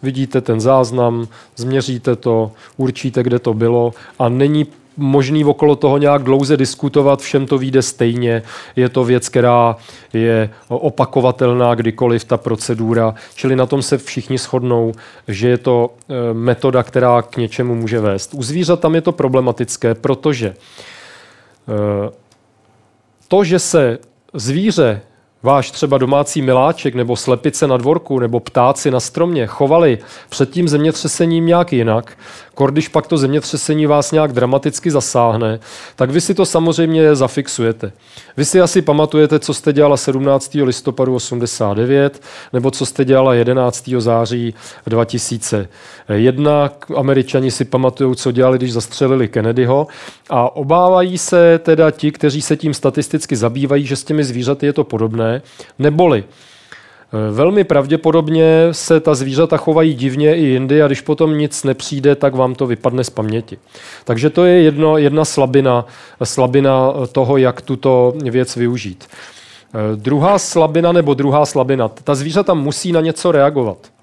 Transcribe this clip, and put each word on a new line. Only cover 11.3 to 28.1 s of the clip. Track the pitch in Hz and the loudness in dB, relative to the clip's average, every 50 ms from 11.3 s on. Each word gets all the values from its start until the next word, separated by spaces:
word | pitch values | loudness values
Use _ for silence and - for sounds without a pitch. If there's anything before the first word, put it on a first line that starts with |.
| 120 - 131 123 123 123 123 120 120 | 0 2 0 0 2 2 2 2 2
kdykoliv, | 113 117 113 110 117 131 120 120 117 - | 0 -2 -4 -2 -2 0 0 0 0 -2
ta | - 123 113 | -2 -4 -4
procedura. | - 117 113 107 - - 120 113 117 113 117 117 113 110 110 - - - - | -2 -4 -6 -6 -4 -6 -4 -4 -2 -2 0 0 0 -2 -2 -6 -18 -20 -18
Čili | - - 135 131 | -6 -4 -2 0
na | 131 131 | 0 0
tom | 127 - 139 | 0 -2 -4
se | 127 - - 139 | -2 -2 -4 -4
všichni | - - - 131 117 - 131 127 | -4 -8 -10 -10 -8 -6 -6 -6
shodnou, | - - - 131 123 127 123 117 117 113 110 113 - - - - _ - | -6 -4 -6 -4 -2 -2 -2 0 -2 -2 -4 -8 -16 -20 -20 -20 _ -12
že | 104 95 110 123 | -8 -2 0 0
je | 123 120 | 0 0
to, | 123 135 123 120 120 123 - _ _ _ | 0 0 0 2 0 -2 -4 _ _ _
eh, | 143 127 120 117 113 | -8 -6 -4 -4 -4
metoda, | 113 117 123 120 - - 135 131 127 117 | -4 -2 -2 -2 0 0 0 0 0 -2
která | - - 131 123 123 120 120 | 0 -2 0 2 4 2 2
k | 113 - - - | 0 -2 -6 -6
něčemu | 120 107 - - 127 123 120 | -6 -6 -4 -6 -4 -4 -2
může | 113 113 110 113 117 | -4 -4 -2 -2 -2
vést. | 104 104 98 98 - - - | 0 0 -2 -2 -6 -10 -10
U | 143 127 | -10 -8
zvířat | 110 147 175 180 156 175 170 | -6 -4 -4 0 0 0 0
tam | 170 160 160 | 2 0 0
je | 165 | 2
to | 160 185 | 0 0
problematické, | 165 - - 135 127 131 127 127 117 - 123 - - - - 117 113 | -2 0 -2 0 0 0 0 0 -2 -4 -6 -8 -6 -4 -2 -2 -2
protože, | 113 - - 135 127 - 156 143 120 117 101 92 - _ - - - - - - - - - - - - - _ _ _ _ _ _ _ - | -2 -2 -4 -4 -2 -2 -4 -2 -2 -4 -8 -8 -10 _ -20 -20 -20 -20 -20 -20 -20 -20 -20 -20 -20 -20 -20 _ _ _ _ _ _ _ -8
eh, | 110 104 104 104 101 101 101 110 - _ _ _ _ _ _ _ _ _ _ _ _ _ _ _ _ _ _ _ _ _ _ _ | -6 -4 -2 -2 -2 -4 -6 -8 -10 _ _ _ _ _ _ _ _ _ _ _ _ _ _ _ _ _ _ _ _ _ _ _
to, | - 190 202 | 2 2 2
že | 165 180 180 | 2 0 0
se | - - - 165 143 120 117 127 - _ _ _ _ _ _ | 0 2 2 2 2 2 0 -4 -10 _ _ _ _ _ _
zvíře, | 151 104 120 135 165 196 220 180 165 151 120 107 107 - _ _ _ _ _ _ _ - | -10 -6 -4 -2 -2 0 0 2 2 2 2 0 -2 -8 _ _ _ _ _ _ _ 0
váš | 127 139 139 123 - | 0 2 2 0 -4
třeba | - - - 135 139 135 | -6 -6 -2 0 0 0
domácí | 131 131 139 143 143 143 - 160 | 2 2 2 0 0 0 -4 -4
miláček | 135 131 127 127 131 151 170 - - 143 120 | 0 2 2 2 2 2 0 -2 -4 -6 -4
nebo | 123 123 117 123 | -2 -4 -2 -4
slepice | 107 - - 127 123 - 156 - - - 139 | -4 -2 -2 -2 0 0 -4 -2 0 0 0
na | 131 127 | 0 0
dvorku | 120 135 156 175 - - | 2 0 0 0 -2 -4